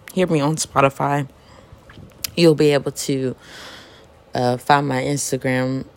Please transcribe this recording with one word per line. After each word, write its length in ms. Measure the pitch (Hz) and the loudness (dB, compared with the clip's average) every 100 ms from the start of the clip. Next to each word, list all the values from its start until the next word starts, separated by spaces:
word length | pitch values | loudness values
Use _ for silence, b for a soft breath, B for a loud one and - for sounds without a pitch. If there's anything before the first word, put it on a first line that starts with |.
| - | -10
hear 140 | - 180 | -2 0
me 140 | 160 | 0
on 160 | 143 156 | 0 -2
Spotify, 720 | - 131 139 - 135 143 135 - B B B B B - - - - - | -2 0 0 0 -2 -2 -4 -12 B B B B B -20 -20 -14 -10 4
you'll 200 | 170 147 | 4 6
be 160 | 151 | 4
able 180 | 143 143 | 2 -2
to, 460 | - - 135 131 - B B B B B B B - _ | -8 -4 -4 -4 -8 B B B B B B B -20 _
uh, 220 | 131 123 123 | -2 0 -2
find 320 | - 143 143 | 2 2 2
my 140 | 127 | -2
Instagram 840 | 135 143 - 131 131 127 127 131 - | -2 -4 -4 -4 -2 -2 -2 -4 -8